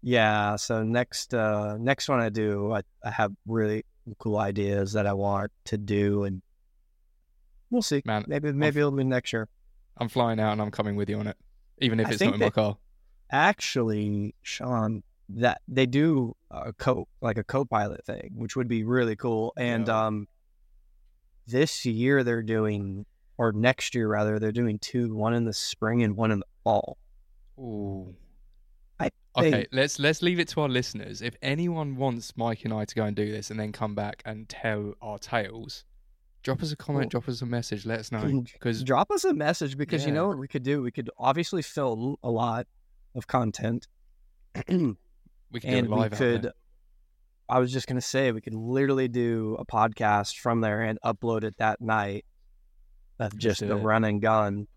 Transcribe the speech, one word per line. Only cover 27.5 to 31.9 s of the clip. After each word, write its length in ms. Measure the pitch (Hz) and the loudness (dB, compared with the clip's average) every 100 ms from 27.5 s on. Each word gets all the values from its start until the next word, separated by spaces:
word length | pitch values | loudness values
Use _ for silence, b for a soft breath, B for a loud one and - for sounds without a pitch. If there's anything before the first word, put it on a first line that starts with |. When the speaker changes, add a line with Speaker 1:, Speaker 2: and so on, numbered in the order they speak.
| - | -16
Speaker 2:
Ooh. 560 | 127 107 101 98 92 90 - - - - _ - - - | -10 -6 -6 -6 -10 -16 -20 -20 -20 -20 _ -20 -20 -4
Speaker 1:
I 100 | 165 - _ - | -4 -4 _ 2
Speaker 2:
Okay, 140 | 160 | 4
Speaker 1:
think 160 | 117 98 | 4 0
Speaker 2:
let's, 260 | 131 143 - | 0 0 2
let's 220 | 147 156 | 2 2
leave 180 | 175 175 | 2 2
it 80 | 165 | 0
to 120 | - | 0
our 80 | 147 | 2
listeners. 520 | 123 123 110 98 101 | 0 -2 -8 -12 -8
If 140 | 120 - | -8 -6
anyone 560 | 135 143 175 165 147 | -4 0 0 -2 -4